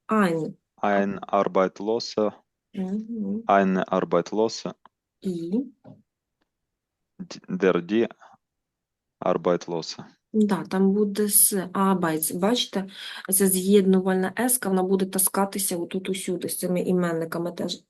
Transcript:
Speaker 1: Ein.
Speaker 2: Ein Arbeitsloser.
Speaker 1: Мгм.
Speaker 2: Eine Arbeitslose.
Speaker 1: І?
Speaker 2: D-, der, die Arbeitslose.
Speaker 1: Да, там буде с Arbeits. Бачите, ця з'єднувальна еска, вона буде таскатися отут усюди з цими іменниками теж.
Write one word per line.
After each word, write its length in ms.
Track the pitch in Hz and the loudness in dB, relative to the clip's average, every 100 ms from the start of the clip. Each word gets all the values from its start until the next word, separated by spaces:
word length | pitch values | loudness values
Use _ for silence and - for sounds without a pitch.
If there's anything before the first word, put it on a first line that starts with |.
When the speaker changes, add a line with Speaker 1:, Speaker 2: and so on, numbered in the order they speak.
| - | -2
Speaker 1:
Ein. 460 | 220 190 165 160 - _ _ | 2 2 0 -4 -8 _ _
Speaker 2:
Ein 360 | 104 101 101 95 | 0 2 2 -4
Arbeitsloser. 1120 | - 101 95 92 92 - 101 113 - - 107 - _ _ _ | 0 2 2 2 2 0 -2 -2 -2 -2 -2 -4 _ _ _
Speaker 1:
Мгм. 720 | 202 185 208 220 233 196 208 233 | -8 -6 -6 -6 -6 -4 -4 2
Speaker 2:
Eine 380 | 196 - - - | 4 4 2 0
Arbeitslose. 880 | 95 90 87 85 101 110 - 98 - - _ _ _ | 0 0 0 0 0 -2 -2 -10 -12 -18 _ _ _
Speaker 1:
І? 420 | 196 170 170 208 269 - - - _ _ _ _ _ _ _ _ _ _ _ - | -6 -6 -4 -4 -4 -10 -20 -20 _ _ _ _ _ _ _ _ _ _ _ -18
Speaker 2:
D-, 220 | 185 - - | -16 -14 -8
der, 320 | 92 92 87 | 0 2 2
die 260 | 87 107 113 - - - _ _ _ _ _ _ _ _ | 2 0 0 -4 -20 -20 _ _ _ _ _ _ _ _
Arbeitslose. 840 | - 90 87 87 - 85 78 - - _ _ | -2 0 2 0 0 -6 -6 -12 -16 _ _
Speaker 1:
Да, 300 | 220 208 185 | 0 0 0
там 280 | 156 190 196 | -2 2 4
буде 380 | 202 208 202 208 | 4 2 0 2
с 240 | 202 - 202 180 | 4 2 2 -4
Arbeits. 640 | 196 190 185 170 156 160 180 | 0 2 2 2 0 -2 -2
Бачите, 480 | 190 240 - 196 190 - - - - | 0 0 -2 -6 -8 -10 -14 -12 -4
ця 160 | 190 196 | 2 2
з'єднувальна 840 | 185 185 202 190 190 185 185 190 190 | 2 4 6 6 4 4 0 0 -2
еска, 300 | 247 240 196 | 0 0 0
вона 140 | 185 | 0
буде 220 | 185 196 190 | 2 0 0
таскатися 720 | 190 - - 196 202 196 175 | 0 -2 0 -2 -2 -4 -4
отут 320 | 170 190 190 | -4 -6 -4
усюди 400 | 190 - 175 170 | -6 -4 -4 -4
з 80 | - | -4
цими 240 | 180 180 | -2 -2
іменниками 680 | - 185 175 165 165 175 175 | 0 2 2 -2 -4 -4 -6
теж. 320 | 170 - - _ | -6 -6 -8 _